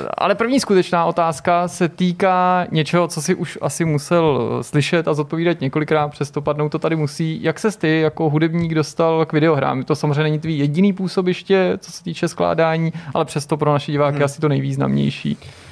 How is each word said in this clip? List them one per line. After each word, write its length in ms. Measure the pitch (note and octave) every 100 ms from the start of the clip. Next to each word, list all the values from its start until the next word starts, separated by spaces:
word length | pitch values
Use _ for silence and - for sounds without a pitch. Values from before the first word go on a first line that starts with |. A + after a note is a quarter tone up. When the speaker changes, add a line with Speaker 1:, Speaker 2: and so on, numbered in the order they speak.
| B1+ -
Speaker 1:
ale 180 | F#3 G3+
první 240 | A#3 C4
skutečná 460 | - F#3 F3 F3 E3+
otázka 600 | E3 E3 D#3 F#3 F3 F3
se 220 | - E3+
týká 800 | - F3+ F3 F#3+ F3+ F3+ F3+ -
něčeho, 360 | D#3+ D3 F3 E3+
co 140 | D#3+
si 140 | D3+ -
už 220 | E3 -
asi 240 | D3 - E3
musel, 640 | D3 - F3 D#3+ B2 A#2 B2
eh, 40 |
slyšet 440 | - D3 C#3 E3+ D#3+
a 60 |
zodpovídat 480 | D3+ D3 E3 E3+ E3
několikrát, 460 | C3+ D3+ D3+ D#3 D3
přesto 340 | - C#3+ D3
padnout 300 | D3+ D3 D3+
to 80 | E3
tady 160 | D#3+ E3
musí. 480 | C#3+ - D#3+ D#3
Jak 160 | D#3+ D#3+
ses 180 | A3 -
ty 220 | D#3+ D#3+
jako 280 | D#3 - D#3+
hudebník 440 | D3+ D#3+ E3+ E3
dostal 520 | D#3+ D3 - E3 D#3+ D#3
k 80 |
videohrám? 500 | D#3 D#3+ C#3 C#3 C3
To 120 | B2+ D3
samozřejmě 280 | D3+ C#3+
není 160 | D#3 D3+
tvý 200 | D#3+ D3
jediný 340 | D3 D3+ G3+
působiště, 840 | F#3+ F#3 F#3+ F#3 F3 - F#3+ F3+ F#3+
co 100 | -
se 120 | -
týče 240 | F3 D#3+ E3+
skládání, 680 | - F3 E3 D#3+ D#3+ D#3+ E3 C#3
ale 120 | E3 D#3
přesto 320 | D3+ - D3+
pro 140 | D3
naše 200 | C#3+ -
diváky 240 | C#3+ D3 C#3+
Speaker 2:
Hmm. 80 | C#3
Speaker 1:
asi 160 | C#3
to 80 | D3+
nejvýznamnější. 880 | C#3 C#3 C3+ C3+ C#3 C#3+ - - - - - -